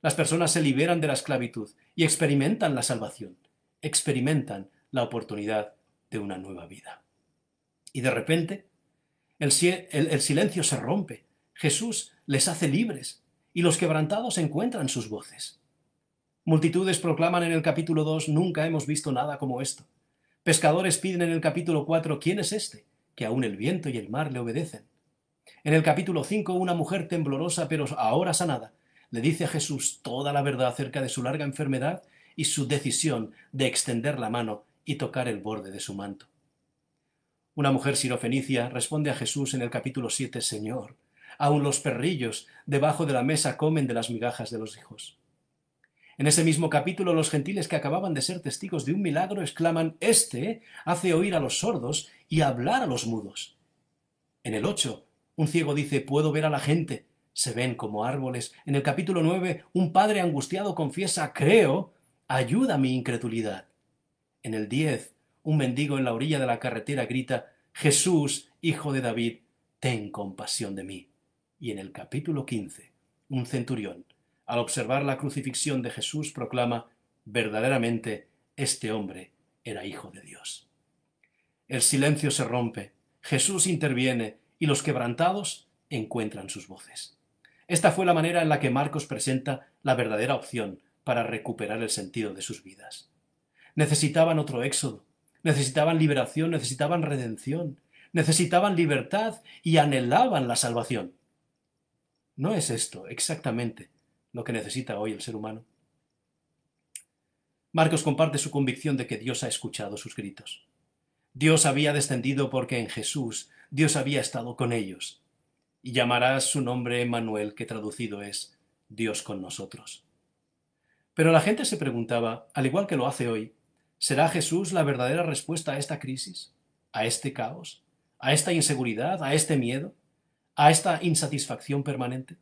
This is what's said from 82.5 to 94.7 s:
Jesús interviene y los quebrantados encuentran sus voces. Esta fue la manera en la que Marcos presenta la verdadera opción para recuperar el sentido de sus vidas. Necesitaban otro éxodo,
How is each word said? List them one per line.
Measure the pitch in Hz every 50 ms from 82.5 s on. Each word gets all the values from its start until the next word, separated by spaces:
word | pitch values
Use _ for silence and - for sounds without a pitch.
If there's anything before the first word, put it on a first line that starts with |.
| 120 127 120 113 - 104 98 - _ _ _ _ _ _
Jesús | - - 139 131 - - 196 185 -
interviene | 185 175 156 156 143 131 120 131 131 127 120 110 104 - _ _ _ _ _
y | 165
los | 147 147 143 -
quebrantados | 156 143 127 120 120 117 - 160 180 190 202 196 - - - _ _ _ _ _ _
encuentran | 156 120 110 - - 117 110 107 - 101 95 98
sus | - 101 -
voces. | - 95 - - - - - - - _ _ _ _ _ _ _ - _ _ _
Esta | - 180 - - 190
fue | 156 180 185
la | 180 170
manera | 160 160 170 170 170
en | 165 156
la | 151 135
que | 147 127
Marcos | 120 135 147 147 - 156 143
presenta | - 139 127 - 139 131 131 - 147 135 131 - _ _ _
la | _ 139 127
verdadera | 123 120 110 107 104 113 131 139
opción | 120 - - - 120 107 101 92 - _ _ _ _ _
para | - 123 117 113
recuperar | 110 113 113 - - 113 - 110 101 107 113
el | 117 107
sentido | - - 98 92 - 117 107 104 95
de | 95
sus | 90 - - - _
vidas. | 95 95 _ - - - - - _ _ _ _ _ _ _ _ _ _ _ _ - _
Necesitaban | 156 151 151 151 - 160 147 151 165 160 165 165 156
otro | 147 - 127 120 123
éxodo, | 135